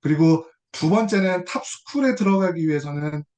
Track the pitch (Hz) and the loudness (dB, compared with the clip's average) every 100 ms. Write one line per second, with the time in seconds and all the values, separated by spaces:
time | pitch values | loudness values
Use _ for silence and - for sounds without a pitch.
0 | 147 151 165 160 - _ _ - 156 202 | 0 4 4 4 0 _ _ -4 0 2
1 | 214 202 190 180 180 - - - - 285 | 2 0 0 -2 -4 -10 -10 -16 -8 -2
2 | 269 - 196 196 190 170 160 147 143 147 | 0 0 2 2 0 0 -2 -2 -4 -6
3 | 151 151 151 | -6 -8 -12